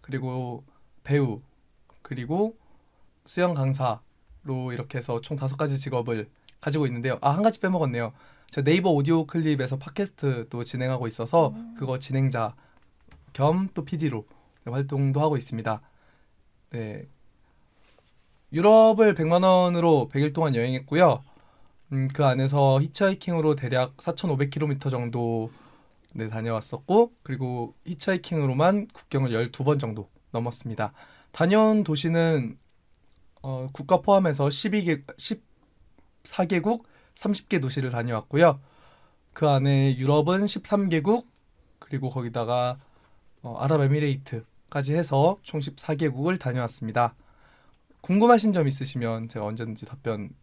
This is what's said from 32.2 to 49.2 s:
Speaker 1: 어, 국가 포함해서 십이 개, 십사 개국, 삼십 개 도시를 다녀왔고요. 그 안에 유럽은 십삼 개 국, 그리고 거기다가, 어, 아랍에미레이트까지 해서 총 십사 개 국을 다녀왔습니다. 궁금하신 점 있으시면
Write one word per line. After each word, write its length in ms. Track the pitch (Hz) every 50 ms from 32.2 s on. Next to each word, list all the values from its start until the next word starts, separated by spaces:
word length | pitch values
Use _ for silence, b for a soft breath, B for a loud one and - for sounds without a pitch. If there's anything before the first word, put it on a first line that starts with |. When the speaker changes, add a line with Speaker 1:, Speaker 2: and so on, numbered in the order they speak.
| 165 165 160 143 120 113 - - _ _ _ _ _ _ - _ _ _ _ _ _ _ _ _
Speaker 1:
어, 260 | - 135 131 127 131 139
국가 280 | 135 - 147 139 185 175
포함해서 500 | - - 202 196 190 165 147 139 139 147
십이 340 | 139 - - 214 185 214 185
개, 180 | 170 160 147 139 - - -
십사 1300 | - - 220 - _ _ _ _ _ _ _ _ _ _ _ _ _ _ _ _ _ - - - 185 165
개국, 380 | 190 175 156 208 226 233 b b b b b b b
삼십 340 | - - 202 202 190 - _
개 120 | 208 170
도시를 300 | 135 131 - 143 131 127
다녀왔고요. 680 | 120 117 117 123 117 110 - _ - 143 170 165 143 139 b b b b b b b b b b b b b _
그 160 | _ - 160 147
안에 480 | 139 135 135 139 139 135 135 139 131 123
유럽은 480 | 131 135 147 151 151 165 185 190 208 202
십삼 400 | - 202 - - 214 202 196 190
개 140 | 165 160
국, 260 | 143 185 220 240 - _ _ _ _ _ _ _ _ _ _ _
그리고 320 | - _ 143 135 139 127
거기다가, 680 | - 131 120 117 113 123 117 110 120 123 123 123 127 139 b b b b b b b b b - _ _
어, 140 | - 123 113 -
아랍에미레이트까지 1300 | - 139 160 151 143 135 143 151 151 143 135 135 - - - 113 113 _ _ - _ _ - 143 139 139 147
해서 440 | 170 170 165 143 135 143 170 196 -
총 180 | _ - - 156
십사 340 | 139 139 - - - - 156
개 140 | 143 160 151
국을 300 | 127 127 143 170 185 175
다녀왔습니다. 760 | - 131 120 127 120 113 - - 113 110 107 123 120 113 - b b b b b b b b b b b b b _ _ _ _
궁금하신 520 | - - 180 202 220 240 240 226 220 220
점 140 | 196 180 156 139
있으시면 600 | 135 135 135 131 - 131 120 113 113 113